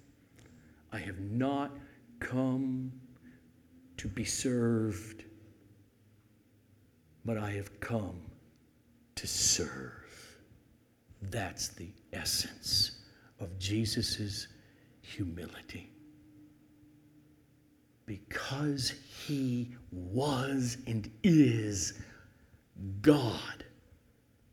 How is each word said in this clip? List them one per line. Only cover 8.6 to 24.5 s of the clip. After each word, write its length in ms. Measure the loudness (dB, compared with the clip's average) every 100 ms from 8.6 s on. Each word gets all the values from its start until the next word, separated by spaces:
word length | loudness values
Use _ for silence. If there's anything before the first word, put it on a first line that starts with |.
| _ _ _ -20 _
to 120 | -10 -4
serve." 1120 | 2 4 4 0 -6 -12 -14 -20 -20 -20 -20 -20 -20 -20 -20 _ _ -20 -12
That's 440 | -6 -4 -4 -6 -8
the 240 | -8 -14 -14 -12
essence 880 | -6 -2 -2 -2 -6 0 2 2 -2 -20 -20 -20 -10
of 220 | -8 -4
Jesus' 880 | 0 2 2 0 0 -2 -4 -6 -10 -16 -20 -20 -20 -20
humility. 880 | -12 -6 -6 -6 -10 -12 -14 -14 -14 -20 -20 -20 -20 -20 -20 -20 -20 -20 -20 -20 -20 -20 -20 -20 -20 -20 _ _ _ _
Because 840 | -12 -10 -8 -6 -4 0 2 2 0
He 840 | -4 -12 -10 -4 0 2 0 -2 -8 -12
was 840 | -10 -2 0 2 2 0 0 0 -2 -4
and 240 | -4 -4 4
is 800 | 8 10 10 6 0 -2 -4 -6 -14 -18 -20 -20 -20 -20 _ -10 -8 4
God, 640 | 8 8 6 0 -6 -10 -14 -20 -20 -20 _ _ _ _ _